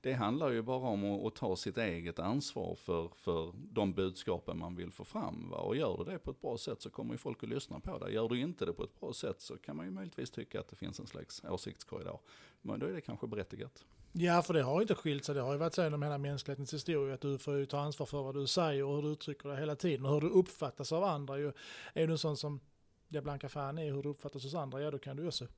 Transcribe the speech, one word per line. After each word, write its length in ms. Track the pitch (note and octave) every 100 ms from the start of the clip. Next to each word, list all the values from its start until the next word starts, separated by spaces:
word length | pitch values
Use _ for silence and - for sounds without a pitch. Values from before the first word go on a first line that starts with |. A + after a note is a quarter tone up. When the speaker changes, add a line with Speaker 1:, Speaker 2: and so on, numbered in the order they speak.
Speaker 1:
Det 120 | B2+
handlar 360 | A#2+ G#2+ C3+ D3+
ju 100 | A#2+
bara 260 | A2+ C3 B2+
om 160 | G2+
att, 220 | G2+ G2+ G#2+
att 100 | -
ta 200 | G#2+ F#2
sitt 220 | G#2 G#2
eget 420 | A2 E2+ E2+ D#2+
ansvar 560 | F2+ C3 C#3 A#2 F2 F2
för, 320 | - E2+ E2+ -
för 380 | - E2 E2 G2+
de 380 | F3 A2+ G2+
budskapen 640 | F#2 F#2+ F#2 - F2 - E2+
man 160 | E2+ F2+
vill 160 | F2
få 120 | -
fram, 460 | - A3 - - -
va? 80 | -
Och 180 | F#2 B2
gör 220 | C3+ F2+
du 140 | F2+
det 80 | F#3
på 120 | -
ett 100 | B2+
bra 160 | - A#2
sätt 240 | - G#2+
så 80 | -
kommer 240 | - A#2
ju 40 | A#2+
folk 260 | - A#2
att 60 | A2+
lyssna 300 | B2+ - -
på 180 | - -
dig. 160 | F#2
Gör 160 | G#2+ A2+
du 100 | B2
inte 260 | D3+ F3 E2+
det 80 |
på 100 | -
ett 160 | - -
bra 140 | -
sätt 280 | - - -
så 160 | - -
kan 180 | - D3
man 80 | F3
ju 60 |
möjligtvis 400 | F#3+ F#3 - B2
tycka 280 | - - -
att 80 | -
det 80 | -
finns 240 | F2 F2+
en 80 | -
slags 360 | E2 D#2+ -
åsiktskorridor. 760 | - F2+ - - - - F2+ - - - - -
Men 180 | - G#2
då 60 | -
är 80 |
det 80 | F3+
kanske 260 | - A2+ A#2
berättigat. 580 | G#2+ F2+ F#2 C3 - - - -
Speaker 2:
Ja, 300 | F3 F3 F3
för 120 | E3+
det 80 | D#3+
har 140 | B2+ D#3
ju 60 |
inte 140 | G#3+ G3+
skilt 300 | D#3 C#3+ -
sig. 100 | C#3+
Det 60 |
har 100 | B2+
ju 60 | C#3+
varit 160 | E3
så 80 | -
genom 200 | E3 D3
hela 140 | D3 C#3+
mänsklighetens 560 | C#3+ C#3+ - C3+ C3+
historia 400 | D3+ - D#3 C3+
att 80 | C3
du 160 | C#3+ C3+
får 200 | - C#3+
ju 80 | C#3
ta 140 | C#3+
ansvar 260 | D3 C#3+ C#3+
för 180 | D3
vad 120 | C3+ C#3
du 120 | C3+
säger 360 | F#3 E3 C#3
och 120 | C#3 C#3+
hur 60 |
du 60 | D3+
uttrycker 400 | D3+ - C#3 C#3
dig 80 | C#3
hela 160 | D3+ C#3+
tiden. 300 | F3+ C3+ C3+
Och 60 |
hur 80 | D3
du 80 | D#3+
uppfattas 600 | G#3 F3+ - C#3 - C3+
av 120 | D#3+
andra. 340 | G3 D3 C#3 C#3
Ju, 140 | D3 C3 - - -
är 140 | - D#3+
du 40 |
en 40 | D#3+
sån 200 | D#3+ D3
som 220 | D3 C#3+ - _ _ _ _
det 140 | D3+
blanka 280 | C#3+ C#3 C3+
fan 280 | D3+ C#3 D#3
är, 140 | D3+
hur 120 | C#3
du 60 | C#3+
uppfattas 340 | C#3+ C#3+ C3+
hos 120 | C3+ E3
andra, 260 | C#3 C3
ja, 100 | D3+
då 60 | C#3
kan 160 | C#3 C#3
du 100 | E3+
också 200 | - A#2+